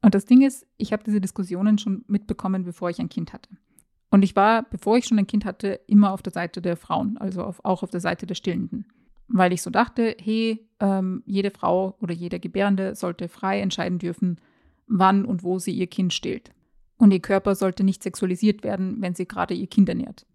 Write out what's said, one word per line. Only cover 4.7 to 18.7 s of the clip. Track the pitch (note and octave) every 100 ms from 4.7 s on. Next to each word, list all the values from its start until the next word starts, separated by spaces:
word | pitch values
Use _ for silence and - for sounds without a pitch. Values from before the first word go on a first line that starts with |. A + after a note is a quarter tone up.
| F#3 - A#3
ich |
schon | - A3
ein | G3
Kind | G#3+
hatte, | G3+ F#3+ G3+ - -
immer | G#3 G3+
auf | F#3+
der | -
Seite | F3 F3 -
der | F3 E3+
Frauen, | - D#3+ - G#3+
also | F#3+ F#3
auf, | - F3
auch | - F#3
auf | F#3+
der | F3
Seite | E3+ F3 F3+
der |
Stillenden. | F3 - F3 E3+ - - _ _ _ _
Weil | A3 F#3
ich | F3+
so | -
dachte, | - A#3 - A3+ -
hey, | F#3 A3 A3+ A3 _ _
ähm, | G3 F#3+ F#3+ F#3
jede | - G3 G3
Frau | G3 - F3+ F#3+ -
oder | F3+
jede | E3+ F3 F3
Gebärende | F3 F#3+ G3+ F#3+ F#3+ G#3
sollte | F3+ E3+ E3+
frei | - F#3+ G3
entscheiden | G3 - F3 F3+
dürfen, | F3 F3 F#3 E3+ _ _ _ _ _
wann | G3+ F#3+ G3
und | G3 F3+
wo | F3+ F#3
sie | F3
ihr | - F3+
Kind | - F#3
stillt. | - - - - _ _ _ _ _
Und | A3
ihr | F#3+
Körper | - G3 G3+
sollte | G3 F#3+ F3+
nicht | F#3+ F#3
sexualisiert | - - F#3 F3+ G#3+ G#3
werden, | A3